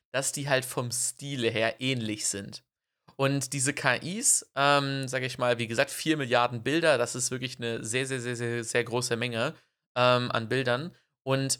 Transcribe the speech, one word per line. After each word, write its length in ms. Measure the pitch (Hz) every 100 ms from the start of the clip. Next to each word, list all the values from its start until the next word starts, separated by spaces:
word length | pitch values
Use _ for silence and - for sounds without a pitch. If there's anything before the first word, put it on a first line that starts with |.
| _
dass 200 | - 139
die 180 | - 143
halt 160 | 131 127
vom 260 | - 123
Stile 580 | - - - 143 139 113
her 300 | 107 113 -
ähnlich 480 | 131 127 110 107 -
sind. 360 | 101 101 - _ _ _ _ - -
Und 380 | 139 139 131
diese 200 | 139 131
K 220 | 143 139 123
Is, 560 | 156 202 - - - -
ähm, 520 | 143 143 139 139 135
sag 140 | 131
ich 160 | 127 127
mal, 220 | 123 120
wie 80 | 113
gesagt, 240 | 113 139
vier 260 | - 160 156
Milliarden 460 | 131 120 123 123
Bilder, 340 | 120 156 165 135
das 160 | 120
ist 160 | 131 -
wirklich 300 | 131 127 -
eine 240 | 117 117
sehr, 240 | 113 123 131
sehr, 120 | 131
sehr, 160 | 120 117
sehr, 280 | 120 120
sehr 200 | 113 123
große 320 | 120 120 123 117
Menge, 380 | 123 113 131 165 _ _ _ 123
ähm, 360 | 123 123 123
an 180 | 113 113
Bildern. 460 | 131 123 123 170 - _ _
Und 360 | - 135 135